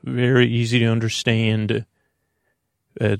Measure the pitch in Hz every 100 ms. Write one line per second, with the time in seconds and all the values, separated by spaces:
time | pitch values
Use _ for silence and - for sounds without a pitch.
0 | 131 123 123 127 120 117 113 120 117 113
1 | 113 - 120 113 113 110 107 113 110 _
2 | _ _ _ _ _ _ _ _ _ -
3 | 107 101